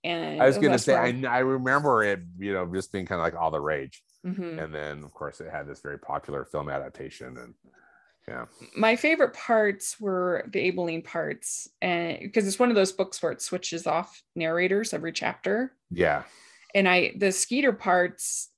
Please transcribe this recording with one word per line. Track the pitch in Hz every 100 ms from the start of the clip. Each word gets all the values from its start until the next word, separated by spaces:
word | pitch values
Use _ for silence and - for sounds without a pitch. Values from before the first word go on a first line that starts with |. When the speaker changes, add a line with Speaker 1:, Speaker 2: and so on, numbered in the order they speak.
Speaker 1:
and | - 170 160 151
Speaker 2:
I | 131
was | 139
Speaker 1:
it |
Speaker 2:
gonna | 147
Speaker 1:
was | 123
Speaker 2:
say, | 139 127
I, | 123
Speaker 1:
fun. | 123 131
Speaker 2:
I | 127
remember | 131 131 127 139 147 117
it, | 104 98 87 87
you | 101
know, | 95 90 92
just | -
being | 101 87
kinda | 90
like | 82 82
all | 80
the | 78
rage, | 76 73 69 - _ _ 180
Speaker 1:
Mm-hmm. | 190 170 160
Speaker 2:
and | 156 76
then | 76 73 73
of |
course | - 73 -
it | 80
had | 78 71
this | 67
very | 76 71
popular | - 71 - 69
film | 64 76 73
adaptation, | 69 67 - 69 - 64 62
and | 60 - _ _ _ _ _ _ -
yeah. | - 117 _ - -
Speaker 1:
My | 220 240
favorite | 302 320 262
parts | - - 226 208 196 - -
were | 208 185 180 175 -
the | 196 180
Aibileen | 180 170 165 165
parts, | 170 156 165 - - - _
and | 180 170 170 - 202
'cause | 233 196
it's | 196
one | 240
of | 214
those | 190
books | - 190 -
where | 165
it | -
switches | - 180 - 170 165
off | 156 185 - _ 170
narrators | 160 170 180 196 226
every | 165 165
chapter. | - - - 185 214 262 _ _
Speaker 2:
Yeah. | 87 85 71 - - - - - 202
Speaker 1:
And | 190
I, | 180 165 -
the | 196
Skeeter | 185 - 247 285
parts | 202 190 180 180 - - - -